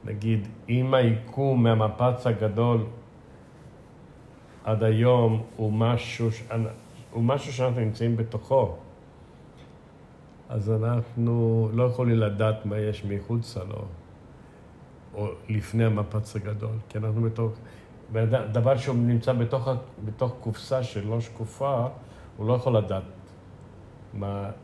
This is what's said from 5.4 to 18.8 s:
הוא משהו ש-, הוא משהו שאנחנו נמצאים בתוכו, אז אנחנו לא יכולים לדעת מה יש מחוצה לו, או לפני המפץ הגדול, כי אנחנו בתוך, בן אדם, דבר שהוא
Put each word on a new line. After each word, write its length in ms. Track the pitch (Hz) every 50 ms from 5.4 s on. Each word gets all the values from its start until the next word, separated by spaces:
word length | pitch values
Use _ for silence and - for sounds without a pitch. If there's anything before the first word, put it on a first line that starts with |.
| 113 - -
הוא 180 | - 113 107 104
משהו 580 | 110 113 117 120 117 - - - - 117 113
ש-, 120 | 110 - - - 113 113 110 - - - - - - - - -
הוא 120 | - 117 117
משהו 300 | 123 139 143 - 151 127
שאנחנו 280 | 123 127 127 120 123
נמצאים 360 | 110 110 110 - 117 117 117
בתוכו, 580 | 110 113 113 - 110 - - 135 131 113 87 82 - - - - - - - - - - - - - - - - - - - - - - - - - - - - - - - - - - -
אז 220 | 120 110 98 110
אנחנו 960 | 110 110 110 117 120 120 117 - - 120 117 117 117 120 117 113 113 113 110 107 110
לא 100 | 120 127
יכולים 340 | 123 120 - 127 120 113
לדעת 480 | 113 107 104 101 98 110 110 107 110 -
מה 120 | 104 104
יש 280 | 107 107 107 104 - -
מחוצה 580 | 101 101 98 - - 120 117 113 - - - 90
לו, 220 | 101 - - - 95 85 85 - - - - - - - - - - - - - - - - - - - - - - -
או 140 | 101 104 95 - - - -
לפני 360 | 110 107 - - - 113 113
המפץ 500 | 113 107 104 104 - - 110 107 - -
הגדול, 400 | 107 98 107 104 104 107 107 110 110 107 -
כי 80 | -
אנחנו 240 | 107 107 110 107 117
בתוך, 300 | 113 113 113 - 113 110 107 - - - - - - - - - - -
בן 100 | 110 110
אדם, 300 | 113 110 127 123 107 110
דבר 260 | 107 120 120 131 135
שהוא 180 | 123